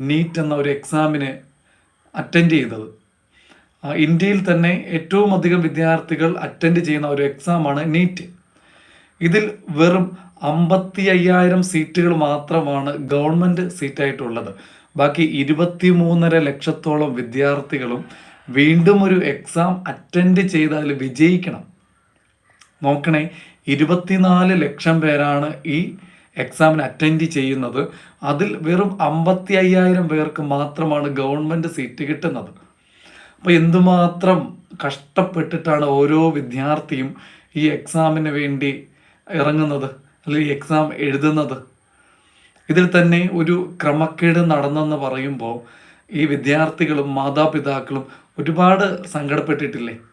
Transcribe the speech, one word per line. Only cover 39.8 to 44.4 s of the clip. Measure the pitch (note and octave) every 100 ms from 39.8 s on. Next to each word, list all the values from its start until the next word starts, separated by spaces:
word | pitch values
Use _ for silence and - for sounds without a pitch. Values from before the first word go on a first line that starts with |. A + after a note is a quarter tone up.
| C3 - _ _ -
അല്ലെങ്കിൽ | D3 D3
ഈ | C#3
എക്സാം | - D#3 D3+
എഴുതുന്നത്. | - C#3+ C#3 D3+ D3+ C3+ C3 - _ _ _ _ _ _ _ _ _ -
ഇതിൽ | E3 F3+ F3+
തന്നെ | E3+ E3+ F3+
ഒരു | F3+ D#3+ F3 - -
ക്രമക്കേട് | D3 D3 D#3+ - E3+ E3+